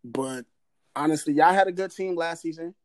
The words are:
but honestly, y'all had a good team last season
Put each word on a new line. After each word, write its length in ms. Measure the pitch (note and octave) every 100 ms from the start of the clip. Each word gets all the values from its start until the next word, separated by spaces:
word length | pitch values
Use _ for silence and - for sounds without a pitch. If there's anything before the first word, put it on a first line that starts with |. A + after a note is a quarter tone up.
but 420 | A#2+ B2 C3 B2+ A#2+ _ _ _ _ -
honestly, 380 | D3 D3+ -
y'all 180 | D3 D#3+
had 140 | F#3+ F#3+
a 40 |
good 200 | F3+ F#3+
team 240 | - F#3+ F3
last 280 | E3 E3
season 320 | E3 D#3+ E3+ F#3+